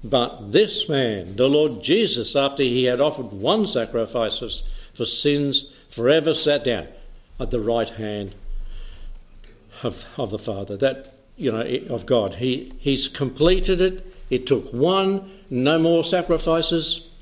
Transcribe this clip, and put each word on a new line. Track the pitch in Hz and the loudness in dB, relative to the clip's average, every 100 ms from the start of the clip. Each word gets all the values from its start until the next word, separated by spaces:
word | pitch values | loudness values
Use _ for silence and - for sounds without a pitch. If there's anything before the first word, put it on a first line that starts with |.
But | 117 127 117 - 101 | 0 0 0 -4 0
this | 123 214 - - | 4 4 0 -2
man, | 143 123 104 87 98 | 0 0 -2 -6 2
the | 131 | 4
Lord | 147 151 120 | 6 2 0
Jesus, | - 185 208 - 110 143 | 0 2 2 0 -2 0
after | 139 135 | 0 2
he | 135 123 127 | 0 2 2
had | 123 | 4
offered | 151 139 117 | 2 0 -10
one | 98 110 214 202 | -4 0 2 2
sacrifice | 131 113 117 110 123 110 - | 0 -2 -2 -2 -2 -2 -2
for, | 120 - - - - | -6 -6 -6 -8 -12
for | - 113 | -6 -6
sins | - 147 143 143 131 - - - | 0 2 2 2 0 -4 -20 -18
forever, | - 117 156 151 | 0 4 4 4
sat | 147 147 143 131 | 0 2 2 0
down | 110 80 - - - - - | -2 -4 -16 -20 -20 -20 -8
at | 127 | -4
the | 123 | -2
right | 107 117 107 | 0 0 -2
hand | - 107 104 98 - - - - - - - - - - - - - - - | -4 -6 -6 -8 -10 -8 -8 -8 -10 -12 -14 -14 -14 -18 -20 -20 -20 -20 -8
of, | 123 - - - | -6 -6 -14 -8
of | 120 | -6
the | 104 | -6
Father, | - 98 101 101 | -6 -8 -6 0
that, | 135 131 - - _ - | 0 0 -12 -20 _ -4
you | 139 | -2
know, | 110 120 123 - | 0 -2 -4 -4
of | 117 - | -8 2
God." | 123 98 87 | 2 2 -2
He, | 127 127 - - | -2 -2 -6 -6
he's | 143 135 - | 0 0 -2
completed | - 135 127 156 185 185 185 | -4 -4 2 4 4 2 2
it. | 185 185 - - - | 2 0 -14 -18 -4
It | 127 - | -2 2
took | 131 - | 0 0
one, | 117 156 190 190 196 - - - | 0 2 4 2 0 -4 -20 -6
no | 127 131 165 | 0 2 4
more | 165 170 | 4 4
sacrifices | 160 185 180 165 - 165 165 170 156 - - - | 2 0 2 0 2 0 2 0 -2 -6 -8 -20